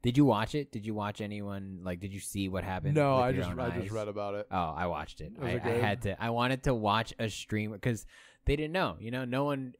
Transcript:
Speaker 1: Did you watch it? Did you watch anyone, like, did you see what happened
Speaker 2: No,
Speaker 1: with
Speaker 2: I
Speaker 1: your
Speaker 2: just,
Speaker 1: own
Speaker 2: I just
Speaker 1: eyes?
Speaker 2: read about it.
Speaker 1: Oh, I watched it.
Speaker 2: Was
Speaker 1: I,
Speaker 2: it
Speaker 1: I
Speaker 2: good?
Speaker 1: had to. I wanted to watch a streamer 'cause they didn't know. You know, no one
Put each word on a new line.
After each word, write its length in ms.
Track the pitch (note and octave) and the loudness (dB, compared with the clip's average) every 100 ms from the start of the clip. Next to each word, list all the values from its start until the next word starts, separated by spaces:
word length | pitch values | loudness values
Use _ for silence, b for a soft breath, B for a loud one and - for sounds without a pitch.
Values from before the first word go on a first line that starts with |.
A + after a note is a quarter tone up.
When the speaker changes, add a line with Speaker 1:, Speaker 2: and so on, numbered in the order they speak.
Speaker 1:
Did 160 | B2 C3 | 2 6
you 80 | C#3+ | 6
watch 280 | G#2 A2 | 4 0
it? 160 | D3+ C#3 | -2 -4
Did 140 | A2 | -6
you 80 | G#2+ | -4
watch 300 | G#2+ G#2 G#2 | -2 -4 -4
anyone, 560 | G#2 G#2 G2+ G2 G2 F#2+ | -6 -6 -6 -6 -8 -6
like, 160 | F#2 F2+ | -4 -4
did 140 | G2 | -4
you 80 | G2 | -8
see 300 | - G2+ F#2+ | -6 -2 0
what 120 | F#2 | 0
happened 320 | F#2+ F#2 C#3+ | -2 -2 2
Speaker 2:
No, 220 | D3 C#3+ C3 | 4 6 6
Speaker 1:
with 80 | |
Speaker 2:
I 40 | B2 | 4
Speaker 1:
your 60 | F#2 | 2
Speaker 2:
just, 120 | F2+ | 0
Speaker 1:
own 60 | E2+ | -2
Speaker 2:
I 100 | - | -2
just 80 | F2+ | -2
Speaker 1:
eyes? 60 | G2 | -2
Speaker 2:
read 180 | A2 G#2 | -4 -4
about 260 | G#2 G2+ | -4 -4
it. 120 | G2+ - | -4 -2
Speaker 1:
Oh, 240 | F#2 E2 D2+ | 0 0 0
I 80 | F2+ | -2
watched 360 | D2+ D#2+ - | -2 -6 -10
it. 100 | D2+ - | -12 -6
Speaker 2:
Was 100 | B2+ | -2
Speaker 1:
I, 20 | |
Speaker 2:
it 100 | B2 | -2
Speaker 1:
I 40 | A#2 | 0
Speaker 2:
good? 100 | A#2 | 2
Speaker 1:
had 200 | G#2+ G2+ | 2 2
to. 200 | G#2 F#2 | -2 -2
I 60 | A#2 | -2
wanted 360 | A#2 B2 C3 | 0 0 2
to 100 | C#3+ | 2
watch 400 | A#2+ G#2 G#2+ A2+ - | 2 4 4 2 -2
a 120 | A2+ | -4
streamer 480 | - - G#2+ G#2+ G#2 | -4 -2 -2 -2 -2
'cause 260 | B2+ A2+ - B B B | -2 -2 -6 B B B
they 100 | - | 0
didn't 180 | D3 D3+ | 2 0
know. 240 | F#3 D3 E2+ | 0 0 -2
You 100 | A2 | -6
know, 140 | B2+ | -4
no 200 | B2 C3 | -2 0
one 280 | C#3+ C#3 B2+ | 2 0 -4